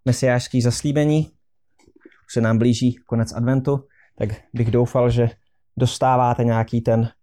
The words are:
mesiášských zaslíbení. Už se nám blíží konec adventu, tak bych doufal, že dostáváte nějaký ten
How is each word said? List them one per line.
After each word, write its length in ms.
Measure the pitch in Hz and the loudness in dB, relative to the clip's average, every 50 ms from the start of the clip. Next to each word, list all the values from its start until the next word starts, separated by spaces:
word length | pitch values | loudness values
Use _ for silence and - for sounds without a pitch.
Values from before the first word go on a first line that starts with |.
| - | -2
mesiášských 580 | 127 123 - - 123 123 123 - - - 127 113 | -2 0 0 2 0 2 0 -2 -2 -2 0 0
zaslíbení. 640 | 123 117 - - 147 139 151 147 151 151 156 151 156 _ _ _ _ _ _ _ _ _ _ _ _ _ _ - - _ _ _ | 0 0 -2 -2 -2 0 0 2 2 2 0 0 -4 _ _ _ _ _ _ _ _ _ _ _ _ _ _ -20 -20 _ _ _
Už 60 | - - | -8 -4
se 80 | 120 | -2
nám 160 | 113 110 113 | 0 2 2
blíží 380 | 110 113 123 120 117 123 123 123 | 2 2 2 2 2 0 -2 -2
konec 380 | - _ - 120 117 113 113 - | -4 _ -6 -4 -4 -4 -4 -4
adventu, 460 | - 120 123 131 135 131 143 139 135 - _ _ _ _ _ _ | -4 -2 0 0 0 0 -2 -2 -4 -6 _ _ _ _ _ _
tak 120 | - 110 104 107 - _ _ - | -6 -6 -6 -6 -8 _ _ -4
bych 180 | 117 117 113 | -4 -2 0
doufal, 380 | 110 120 123 120 - 131 123 120 | 2 0 0 0 0 0 0 2
že 200 | 117 120 117 117 - _ _ _ _ _ _ _ - | 2 2 0 0 -2 _ _ _ _ _ _ _ -4
dostáváte 680 | - 127 120 - - 135 131 131 127 123 123 120 - 120 | -2 -2 -2 -2 0 0 2 2 2 2 0 0 0 0
nějaký 380 | 117 113 113 113 - - 117 | 0 0 0 -2 -2 -4 -2
ten 280 | 113 123 113 113 113 113 - _ | 0 0 0 0 0 -2 -6 _